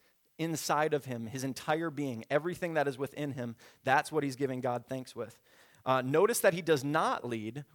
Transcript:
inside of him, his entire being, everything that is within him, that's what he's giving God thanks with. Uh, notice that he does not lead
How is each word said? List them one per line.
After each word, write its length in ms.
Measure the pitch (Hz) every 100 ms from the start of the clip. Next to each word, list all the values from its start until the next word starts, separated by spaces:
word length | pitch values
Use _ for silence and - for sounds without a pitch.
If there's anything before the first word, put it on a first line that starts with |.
| _ _ _ -
inside 560 | 165 156 - 147 156
of 140 | 147 131
him, 200 | 120 113
his 180 | 127
entire 440 | 135 127 - 156 165
being, 380 | 139 139 113 -
everything 460 | 143 165 170 180
that 120 | 160 139
is 120 | 127
within 340 | 135 - 147
him, 240 | 131 120 113 - -
that's 280 | 131 143 -
what 100 | 156
he's 140 | 143 123
giving 240 | 135 127
God 240 | 123 120 -
thanks 300 | 131 127 -
with. 220 | 117 - _ - - - 131
Uh, 160 | 131
notice 380 | 127 151 214 233
that 120 | 208
he 80 | 175
does 240 | 165 147
not 400 | 139 156 220 262
lead 400 | 120 113 107 131 143